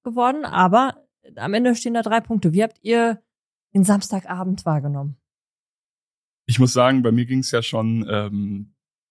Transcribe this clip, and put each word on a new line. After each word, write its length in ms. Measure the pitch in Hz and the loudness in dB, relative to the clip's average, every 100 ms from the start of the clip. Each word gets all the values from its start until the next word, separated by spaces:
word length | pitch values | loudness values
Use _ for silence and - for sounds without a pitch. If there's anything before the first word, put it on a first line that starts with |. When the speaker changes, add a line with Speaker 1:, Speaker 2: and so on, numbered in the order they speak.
Speaker 1:
geworden, 420 | - 233 247 285 | -10 -2 0 0
aber 640 | 294 - 180 208 262 - _ _ _ - | -4 0 4 4 2 -2 _ _ _ -12
am 180 | 131 | -4
Ende 200 | 202 247 233 | 0 2 0
stehen 180 | 233 | -2
da 80 | 233 | -4
drei 180 | 220 226 | -2 -2
Punkte. 320 | 226 226 175 | -2 -2 0
Wie 100 | 170 | 2
habt 160 | 226 - | 0 -4
ihr 400 | 208 233 233 220 _ _ _ _ _ | -2 0 0 -2 _ _ _ _ _
den 120 | 196 | 2
Samstagabend 840 | 190 202 - 190 - 180 185 180 - | 4 2 0 -8 -8 -8 -6 -4 -2
wahrgenommen? 500 | 151 143 143 143 139 _ _ _ _ _ _ _ _ _ _ _ _ | -2 -2 -6 -8 -12 _ _ _ _ _ _ _ _ _ _ _ _
Speaker 2:
Ich 140 | - 113 | -4 2
muss 160 | 127 | 4
sagen, 280 | 123 123 131 | 4 4 4
bei 100 | 120 | 2
mir 120 | 113 | 2
ging's 280 | 123 131 127 | 0 -2 0
ja 100 | 120 | -2
schon, 440 | 117 113 110 113 107 | -2 -4 -2 -2 -2
ähm, 640 | 107 104 101 101 101 101 _ _ _ _ | -4 -4 -6 -6 -8 -12 _ _ _ _